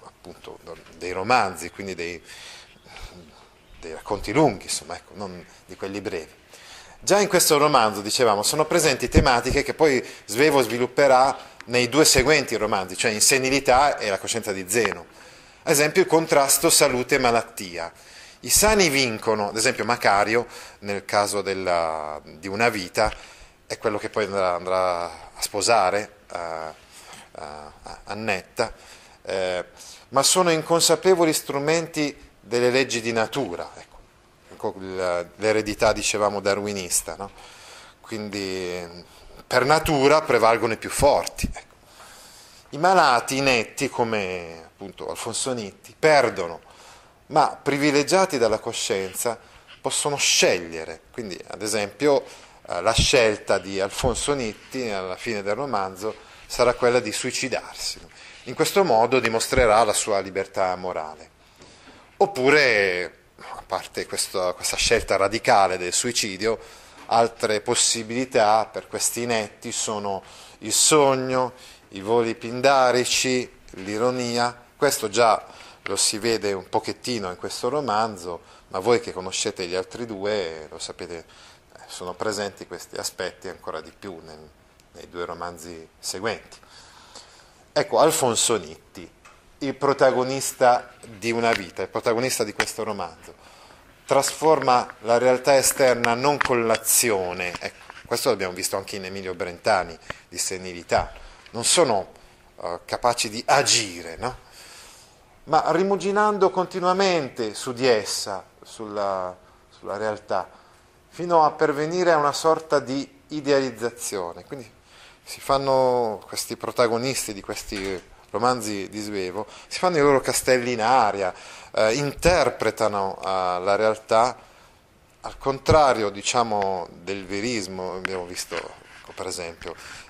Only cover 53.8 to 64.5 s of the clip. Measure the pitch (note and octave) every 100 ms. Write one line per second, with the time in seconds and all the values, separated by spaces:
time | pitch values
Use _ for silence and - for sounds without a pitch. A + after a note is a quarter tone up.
53.8 | G2 - C3 A2 - C#3+ A2+ G2+ - C3
54.8 | A#2+ G2 F#2 F#2 - G#2+ G2+ G#2+ C#3+ G#2+
55.8 | F#2+ F#2 A2 - - - - - A#2+ A#2+
56.8 | B2 B2 G#2+ - B2+ - C3 G#2 - -
57.8 | - - - - - - - - D#3 G3+
58.8 | F#3 A2 A#2 C3 A2+ A2+ - C3 A#2+ G#2+
59.8 | A2 G2+ - G2 F#2+ F#2 F#2+ - F#2 F2+
60.8 | F#2 F2 D#2 D#2 - _ _ _ - -
61.8 | - - - - G3 B2+ C3 D3+ C3+ G#2+
62.8 | G2 F2+ F2 - _ - - - - F#2
63.8 | - - F#2 G2+ - G2 F2+